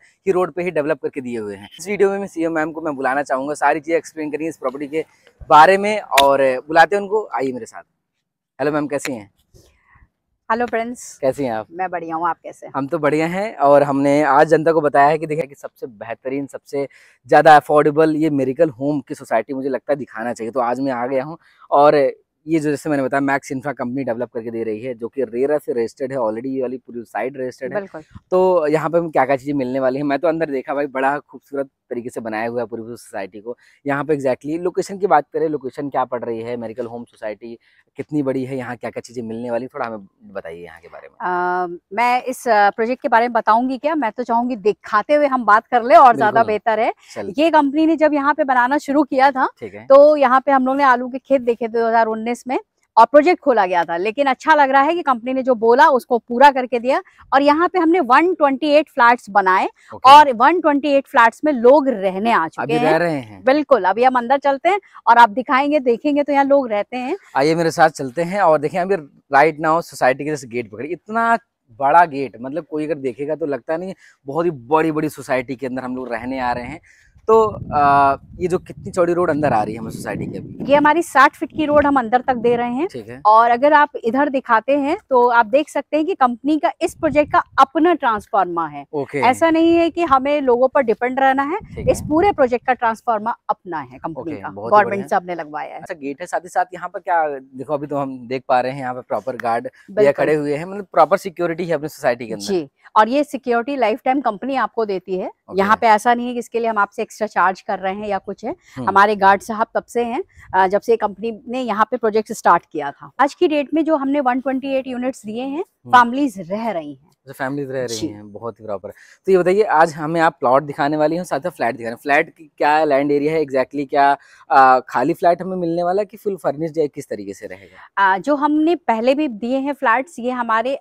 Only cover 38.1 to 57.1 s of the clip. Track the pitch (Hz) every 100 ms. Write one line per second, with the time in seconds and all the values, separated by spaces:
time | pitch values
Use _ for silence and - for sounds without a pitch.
38.1 | 151 131 131 127 135 120 123 117 123 -
39.1 | 120 113 113 120 117 131 147 117 110 98
40.1 | _ 104 98 82 85 87 82 82 - 71
41.1 | - 202 180 180 180 180 349 _ 208 240
42.1 | 247 247 254 240 208 202 - 226 254 277
43.1 | 226 240 226 214 220 254 262 294 320 226
44.1 | 233 247 233 240 240 202 196 - 214 208
45.1 | 294 285 262 240 320 - 247 233 320 247
46.1 | 233 214 226 226 208 - 220 254 - _
47.1 | 233 202 196 330 311 285 294 320 320 302
48.1 | 294 277 302 277 254 247 294 - 277 285
49.1 | 269 269 262 311 - 180 - 175 269 294
50.1 | 302 262 262 285 269 254 247 277 240 254
51.1 | 262 - 269 240 233 233 226 226 226 226
52.1 | 220 226 240 247 285 - _ _ - 226
53.1 | 294 302 339 285 226 185 175 170 170 202
54.1 | 220 277 247 302 302 269 277 285 349 -
55.1 | 247 240 262 254 240 226 247 320 254 -
56.1 | 233 - 240 285 262 247 247 247 320 -